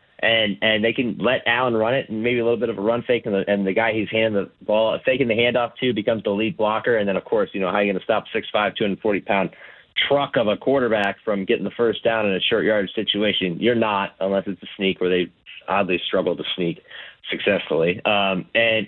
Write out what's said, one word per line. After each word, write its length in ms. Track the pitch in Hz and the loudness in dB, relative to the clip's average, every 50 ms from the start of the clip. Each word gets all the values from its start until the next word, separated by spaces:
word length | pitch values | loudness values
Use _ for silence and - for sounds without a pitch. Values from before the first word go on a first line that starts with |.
| _ _ _ - | _ _ _ -2
and, 380 | - 110 113 113 110 104 95 - | 0 2 2 2 2 0 -2 0
and 220 | 107 110 110 104 107 | 0 0 2 2 2
they 80 | 117 | 0
can 260 | 117 - 123 113 90 85 | 0 0 -2 -4 -2 -2
let 240 | 92 120 131 117 - | 0 0 0 0 0
Allen 300 | 117 117 120 131 123 117 | 0 0 0 0 0 2
run 180 | 110 110 113 131 | 2 2 2 0
it 160 | 139 - - | -2 -2 -4
and 140 | 110 107 110 | -6 -2 -2
maybe 160 | 120 123 120 | 0 0 0
a 40 | 113 | 2
little 160 | 117 120 107 | 0 0 0
bit 100 | 120 117 | 0 -4
of 80 | 107 101 | -2 -2
a 40 | |
run 220 | 98 110 117 120 117 | 0 0 0 0 0
fake, 220 | - 123 113 - | 0 -2 -2 0
and 100 | 120 101 | 0 -2
the, 80 | 98 - - | 0 0 0
and 180 | 104 101 98 | 0 0 0
the 80 | 95 92 | 0 0
guy 200 | 113 110 113 110 | 0 0 0 0
he's 160 | 110 101 - | -2 -2 -2
handing 340 | 120 110 110 110 107 101 90 | 0 0 0 2 0 0 -4
the 220 | - _ _ - | -4 _ _ -4
ball, 320 | - 104 110 113 110 - - - | 0 0 2 2 2 0 0 0
faking 220 | 131 131 127 131 120 | 0 0 2 2 0
the 60 | 107 | 2
handoff 420 | 117 117 120 120 123 120 117 - - | 2 2 2 2 0 0 -2 -4 -4
to 140 | 131 127 113 | -2 -2 0
becomes 300 | 110 101 123 117 104 - | 0 0 0 -2 0 0
the 60 | 107 | -2
lead 280 | 101 101 110 110 85 - | 0 0 0 -2 -2 -2
blocker. 400 | 107 107 107 110 - 127 117 110 | -2 0 0 0 0 0 0 2
And 100 | 101 101 | 2 0
then, 80 | 95 | -2
of 100 | 90 - | -2 -2
course, 240 | - 117 107 98 - - | -2 0 0 0 0 -2
you 60 | 101 | -2
know, 80 | 95 90 | -2 0
how 80 | 95 | 2
are 80 | 104 104 | 2 2
you 100 | 101 98 | 2 0
gonna 100 | 90 - | -2 -2
stop 220 | - 110 104 - - - | 0 -2 -2 -2 -4 -6
six 140 | 110 - - | -6 -6 -2
five, 240 | - 107 104 98 92 | 0 0 0 0 0
two 80 | - 113 | 0 -2
hundred 180 | 101 92 - | -2 -2 -2
forty 200 | - 110 101 90 | -2 -2 -2 -2
pound 300 | - - 104 98 92 85 - - - - - - - _ - - - - | 0 0 0 0 0 0 -4 -10 -20 -20 -20 -20 -20 _ -4 -2 0 2
truck 280 | 139 143 139 131 - | 2 2 2 0 0
of 120 | 135 113 104 | 0 2 2
a 100 | 101 - | 0 0
quarterback 600 | - 127 135 139 123 113 110 107 101 101 98 - - | 0 0 2 2 2 2 2 2 2 0 -2 -4 -4
from 220 | 110 104 98 95 | -2 -2 -2 0
getting 180 | 90 117 - 95 | 0 0 0 0
the 80 | 123 - - | -6 -2 0
first 260 | 120 113 101 - - | 0 0 0 2 0
down 220 | 117 113 110 107 | 0 0 2 0
in 80 | 101 95 | 2 0
a 60 | 90 | 0
short 260 | - - - 107 87 | 0 0 0 2 2
yardage 280 | 104 107 104 98 90 - | 2 2 2 0 -2 -4
situation? 600 | - 107 - - 101 107 104 - - 92 90 85 - | -4 -2 -2 0 0 2 0 0 0 0 -2 -2 0
You're 160 | 101 117 123 | 2 2 2
not, 400 | 117 113 107 104 98 98 - - - | 2 2 2 0 0 -2 -4 -4 -4
unless 240 | 92 98 98 98 92 101 | -4 0 0 -2 -2 -4
it's 140 | 95 - - | -10 -10 -12
a 40 | - - | -18 -8
sneak 240 | - 98 95 90 - | -2 -2 -2 0 0
where 100 | 92 90 | 0 0
they 220 | 90 90 90 - _ _ _ - - - - - | 2 2 0 -2 _ _ _ -20 -20 -16 -8 -4
oddly 340 | 92 98 98 87 90 87 - - | -2 -2 0 0 -2 -4 -2 -2
struggle 280 | - 95 87 90 85 | -2 0 0 0 -2
to 80 | - - - - | -4 -4 -8 -4
sneak 260 | - 87 85 82 - _ - - - - - - _ - - | -2 -2 -4 -4 -6 _ -20 -20 -18 -18 -20 -20 _ -10 -8
successfully. 720 | - 82 - 107 98 87 - - 80 80 82 87 87 110 - | -6 -2 0 0 0 0 0 -2 0 0 2 0 0 0 0
Um, 400 | 107 107 101 98 98 95 90 85 - - | 0 0 2 0 0 -2 -2 -4 -2 0
and, 320 | 117 117 113 113 110 107 | 2 2 2 2 0 -2